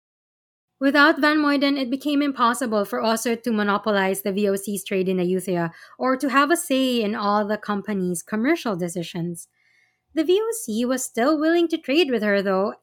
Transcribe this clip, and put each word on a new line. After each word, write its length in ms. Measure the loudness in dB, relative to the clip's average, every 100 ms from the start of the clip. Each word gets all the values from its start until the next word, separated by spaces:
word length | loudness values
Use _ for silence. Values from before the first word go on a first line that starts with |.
| _ _ _ _ _ _ _ _
Without 400 | 2 4 4 4
Van 180 | 2 2
Muyden, 400 | 2 2 2 0
it 120 | -2
became 300 | -4 0 0
impossible 640 | 0 2 0 0 0 -2
for 160 | -2 -2
Osut 440 | 0 0 -2 -2
to 80 | -2
monopolize 720 | 0 2 0 2 2 2 -2
the 100 | -2
V 160 | 0 0
O 80 | 0
C's 260 | -4 -8
trade 260 | -4 -2 0
in 100 | 0
Ayutthaya 520 | 0 0 -2 -2 -2 -6 -18 -6
or 160 | -2 0
to 140 | 2
have 200 | 2 4
a 60 | 2
say 440 | 0 0 2 0
in 140 | -2
all 320 | -2 0 0 0
the 120 | -4
company's 640 | -4 -6 -4 -2 -2 -4
commercial 500 | -6 -2 0 0 -2
decisions. 720 | -4 -4 -6 -8 -6 -6 -8 -14 _ _ _ _ _ _
The 120 | -4
V 160 | 0 0
O 60 | 0
C 320 | -4 -4 -2
was 200 | -2 -2
still 340 | -4 0 2 2
willing 300 | 2 2 2
to 100 | -2
trade 320 | 0 0 2
with 120 | 0
her, 200 | 2 0
though, 320 | 2 0 0 -4